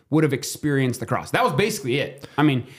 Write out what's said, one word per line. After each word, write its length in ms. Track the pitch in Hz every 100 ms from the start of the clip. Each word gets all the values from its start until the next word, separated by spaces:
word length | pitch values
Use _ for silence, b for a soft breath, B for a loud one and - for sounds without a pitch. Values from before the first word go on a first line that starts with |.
| b
would 160 | 151
have 80 | 156
experienced 680 | 131 - - 151 139 127 117
the 40 |
cross." 260 | - 107 -
That 120 | 196
was 80 | 240
basically 460 | 143 220 - 127 113
it. 280 | 101 - - -
I 40 |
mean, 180 | 147 127
there 80 | -